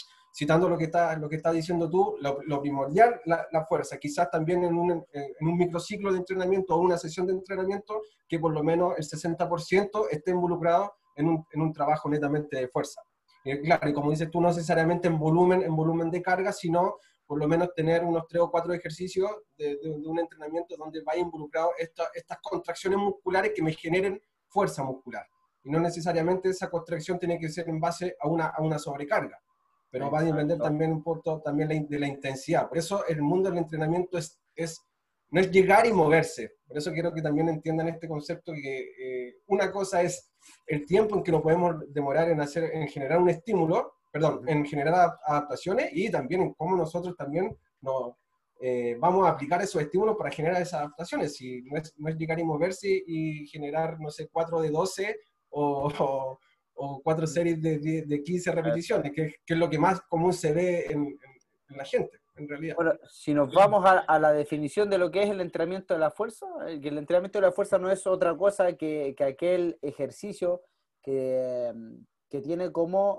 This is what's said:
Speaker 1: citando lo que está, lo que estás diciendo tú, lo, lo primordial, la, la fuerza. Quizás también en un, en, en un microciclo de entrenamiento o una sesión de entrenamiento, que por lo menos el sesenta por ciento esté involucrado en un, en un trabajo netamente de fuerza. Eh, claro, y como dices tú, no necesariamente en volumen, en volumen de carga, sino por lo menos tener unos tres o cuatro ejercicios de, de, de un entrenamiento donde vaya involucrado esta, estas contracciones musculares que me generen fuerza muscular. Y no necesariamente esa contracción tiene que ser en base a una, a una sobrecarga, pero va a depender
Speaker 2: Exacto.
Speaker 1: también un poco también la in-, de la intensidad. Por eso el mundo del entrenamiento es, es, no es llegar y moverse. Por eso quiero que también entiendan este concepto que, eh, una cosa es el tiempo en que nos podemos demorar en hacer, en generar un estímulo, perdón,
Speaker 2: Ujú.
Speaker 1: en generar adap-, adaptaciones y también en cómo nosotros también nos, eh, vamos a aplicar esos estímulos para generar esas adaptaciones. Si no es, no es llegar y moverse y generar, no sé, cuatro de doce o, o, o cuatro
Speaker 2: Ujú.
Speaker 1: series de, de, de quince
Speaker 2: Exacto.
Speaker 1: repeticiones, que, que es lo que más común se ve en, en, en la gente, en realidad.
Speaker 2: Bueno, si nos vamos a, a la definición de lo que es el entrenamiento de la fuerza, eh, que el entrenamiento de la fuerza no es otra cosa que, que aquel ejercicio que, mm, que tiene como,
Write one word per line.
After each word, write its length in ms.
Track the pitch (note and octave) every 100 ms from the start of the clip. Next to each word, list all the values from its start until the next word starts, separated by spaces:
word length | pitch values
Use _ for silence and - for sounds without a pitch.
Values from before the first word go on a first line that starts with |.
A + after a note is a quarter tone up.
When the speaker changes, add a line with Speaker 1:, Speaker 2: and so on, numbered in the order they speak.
| - _ _
Speaker 1:
citando 360 | - D3 D#3+ F3+
lo 100 | E3+
que 60 |
está, 320 | D#3+ E3+ E3+ D#3+
lo 120 | D3
que 60 |
estás 180 | D#3 E3
diciendo 380 | E3 D#3+ F3 D#3+
tú, 260 | F#3 G#3 -
lo, 200 | C#3 -
lo 180 | D3+ C#3+
primordial, 600 | C#3+ C#3 C3+ F3 A#3 A#3
la, 240 | E3 E3 -
la 140 | D#3+ D#3
fuerza. 320 | D#3+ C3+ C#3
Quizás 320 | D3 F3+ F3
también 320 | E3 D#3+ F3+
en 120 | F3
un, 180 | E3+ F3
en, 120 | E3+ -
en 360 | C#3+ C#3+ - D#3
un 100 | F3
microciclo 540 | F3 E3 - G3+ G3
de 60 | F#3
entrenamiento 580 | F3+ F#3 F3+ F#3+ F#3 E3
o 40 |
una 160 | F3+ F3
sesión 300 | D#3+ E3+ F3+
de 60 |
entrenamiento, 680 | F#3 F#3 F#3+ F#3+ G3+ - G#3+ - _ _
que 100 | E3
por 140 | D#3+
lo 100 | D#3
menos 320 | D3+ E3+ F3+ F3+
el 60 |
sesenta 460 | D#3 D#3 E3+ E3 E3+
por 120 | E3+
ciento 480 | D#3+ F#3 G3+ G#3 -
esté 220 | D3+ -
involucrado 640 | F3+ F3 E3 E3+ F3 G3+ - _ -
en 120 | D#3+
un, 160 | D#3+ -
en 100 | D3+
un 100 | D#3+
trabajo 360 | D#3 D3 D#3 D3
netamente 500 | D3 C#3+ D3+ D3 C3+
de 100 | B2+
fuerza. 340 | D#3 - - - _ _ _
Eh, 160 | C3+ C#3+
claro, 280 | D#3 E3 D3+
y 40 |
como 180 | C#3+ C#3+
dices 200 | D3+ D#3+
tú, 100 | F3
no 80 | E3+
necesariamente 600 | E3+ D#3+ E3 D#3+ F3 F3
en 100 | D#3+
volumen, 440 | D#3 E3 F3+ F#3
en 120 | F3
volumen 380 | D#3+ D#3+ E3 E3
de 100 | F3
carga, 300 | F3+ F#3 F#3+
sino 460 | F#3+ E3+ E3+ F#3+ - _ _ -
por 120 | D3
lo 100 | D3+
menos 240 | E3+ F3
tener 300 | E3+ D#3+ E3+
unos 220 | F3 E3 E3
tres 140 | E3+
o 80 | E3+
cuatro 220 | F3 E3+
ejercicios 580 | F3 E3 D#3+ F#3 F#3 G3 G#3+ - -
de, 200 | D3 C#3+
de, 220 | D#3 D3+
de 100 | D#3
un 100 | E3
entrenamiento 580 | E3 D#3+ D3+ E3 E3+ D#3+
donde 260 | D#3 D#3+
vaya 180 | D3+ E3
involucrado 500 | F3 D#3+ D3 D#3+ E3 E3+
esta, 260 | E3 - E3
estas 260 | E3+ - -
contracciones 560 | - F3+ E3+ E3+ F#3+ G3
musculares 540 | G3+ F#3+ F#3 F#3 G#3
que 80 | G#3+
me 100 | D#3+
generen 480 | D#3 E3 F3+ G3 G3 - _ _
fuerza 340 | G3 F3+ -
muscular. 440 | C3+ C3+ - G#2+ - _ _ _
Y 80 | C3+
no 100 | D#3+
necesariamente 720 | E3+ E3+ E3 E3 E3 F#3 F#3
esa 180 | F#3 F3+
contracción 500 | E3+ - E3 D#3 F3
tiene 200 | E3+ E3+
que 100 | D#3+
ser 200 | E3 E3
en 120 | D#3+
base 360 | E3+ E3+ F3+ -
a 80 | D3
una, 200 | E3 D#3
a 120 | D#3
una 160 | D#3+ D3+
sobrecarga, 640 | D3+ C#3+ D3 G3+ D3 - _ _ _ _ _
pero 200 | B2+ C#3
va 100 | D3+
a 40 |
depender 320 | E3 D3+ D3 E3
Speaker 2:
Exacto. 80 |
Speaker 1:
también 280 | D#3 D3+ D#3+
un 100 | D#3+
poco 380 | E3 D#3+ E3 D#3
también 280 | D3+ C#3+ D#3
la 60 |
in-, 140 | D#3 D3
de 100 | D3
la 80 | C#3+
intensidad. 600 | C#3 C3+ C3+ - D#3+ -
Por 100 | E3
eso 280 | E3 G3+ -
el 160 | D#3
mundo 260 | D3 F3+ F#3+
del 100 | F3
entrenamiento 600 | D#3+ D#3 D#3 F3 F3+ F3
es, 220 | D#3+ - _ -
es, 280 | E3 - _ _ _ _ _
no 100 | D#3
es 100 | F#3
llegar 360 | F#3 F#3 G3 A#3+
y 60 |
moverse. 640 | G3 D3+ D#3+ D3 - A2 - _
Por 120 | D3
eso 140 | D3
quiero 200 | D#3 E3+
que 80 | D#3+
también 260 | D#3 D3 E3
entiendan 400 | D#3 D#3+ D#3+ E3
este 200 | D#3+ D#3+
concepto 440 | D3+ D3 E3 -
que, 380 | D3+ C#3 C3+ - -
eh, 380 | C3 B2+ B2 - -
una 240 | F#3+ F#3
cosa 320 | G3+ F#3+ F3+
es 300 | F3 - - _ - - -
el 180 | D3
tiempo 300 | D3 F#3+ G#3+ G3
en 60 |
que 80 | F3
nos 120 | D#3+
podemos 340 | D#3 E3+ F3 D#3 D3
demorar 400 | C#3+ C#3 D3 E3+
en 120 | D3+
hacer, 300 | D3 E3+ D#3+
en 160 | D#3 D3
generar 300 | D3 C3+ E3
un 100 | F3+
estímulo, 640 | E3 - G3 D#3+ G3+ C4+ - _
perdón, 280 | D3 D#3 D3
Speaker 2:
Ujú. 60 | C#3
Speaker 1:
en 160 | D3+
generar 300 | C#3+ D3+ D3
adap-, 240 | F3+ E3+ -
adaptaciones 640 | D#3 D3 D3 B2 F3 A3 D#4+
y 180 | D#3+ A3+
también 300 | E3+ B2+ F3+
en 120 | E3
cómo 220 | - E3 F#3
nosotros 380 | D#3+ F3 F3+ -
también 400 | C#3 D#3 A3 - _ _
nos, 340 | C3+ C3 B2 - _ _ _ _
eh, 360 | B2+ B2 A#2+ A#2+
vamos 280 | D#3+ F#3 F3+
a 40 |
aplicar 300 | D3+ D3 G3+
esos 200 | G3 E3+
estímulos 340 | D3 F3+ A3 G#3+
para 140 | C#3+
generar 320 | - D#3 F3+
esas 180 | E3+ D#3+
adaptaciones. 560 | D3 - F3 D4 D#3 D3
Si 260 | B2+ B2
no 140 | B2+ D3+
es, 160 | D#3 -
no 100 | D3+
es 80 | D#3+
llegar 220 | D#3+ D#3+
y 60 |
moverse 440 | E3 D3 F3 F#3+ G3
y 580 | F#3+ F3+ D#3+ D#3 D3+ D3
generar, 540 | D#3 D3 D#3 D#3+ D#3+
no 100 | D3+
sé, 180 | - D3+
cuatro 280 | E3 E3 E3
de 100 | D#3
doce 500 | D3+ F#3 F#3+ G3+ G#3+ - _ _
o, 420 | C#3+ D3 C#3 C#3+ -
o, 420 | C3+ C3+ C3 C3 _ _ _
o 280 | - C#3 C3+
cuatro 220 | D#3+ D#3+
Speaker 2:
Ujú. 80 | D#3+
Speaker 1:
series 280 | E3+ E3+ E3
de, 180 | D#3+ D3+
de, 240 | D#3 D#3+ D3+
de 160 | D3
quince 280 | D#3 F3+ F3
Speaker 2:
Exacto. 120 | E3
Speaker 1:
repeticiones, 500 | D#3+ E3+ E3+ D#3 D3
que, 220 | D3+ D#3 -
que 100 | -
es 40 | E3
lo 80 | E3+
que 100 | D3
más 220 | F3 F#3
común 300 | - E3 F3+
se 200 | F3+ D#3+
ve 340 | D#3 F3+ F3 -
en, 160 | D3
en, 160 | C#3+ - - _ _ _ _
en 80 | C3+
la 80 |
gente, 360 | C#3+ B3 - - _
en 140 | - D3
realidad. 260 | D3 D#3+
Speaker 2:
Bueno, 200 | E3 E3 - -
si 240 | - -
nos 200 | D3 C#3
vamos 300 | F3 G3+ G#3
a, 140 | F#3+ F#3
a 200 | - D#3
la 140 | D#3
definición 580 | D3+ D3 D3+ D3 - G#3
de 80 | G3
lo 120 | F3
que 120 | F3
es 80 | G#3
el 100 | G3
entrenamiento 540 | F3 - E3 F#3+ F#3
de 60 | E3+
la 100 | D#3
fuerza, 360 | - A3+ - G4 E4 D#3
eh, 140 | D#3
que 80 | C#3+
el 100 | D3
entrenamiento 400 | D3 F3 F#3+ G#3
de 80 | F#3
la 60 |
fuerza 260 | F3+ G3 F#3+
no 120 | F#3
es 160 | F#3+ G3
otra 280 | F#3 F3 D#3
cosa 360 | G3+ G3 F3+ D#3+
que, 380 | D#3 D3+ C#3 C3+
que 80 |
aquel 540 | C#3+ C3+ F3 F3+ F3 -
ejercicio 800 | C#3+ C#3+ C3+ - G#3 - F3+ F3+ - _ _ _
que, 680 | - C3+ C3 C3 B2+ B2 A#2+
mm, 200 | A2+ A2+ A#2+ A#2+ _ _
que 100 | C#3+
tiene 300 | C#3 E3+ F3+
como, 480 | D#3 E3+ F#3+ G3+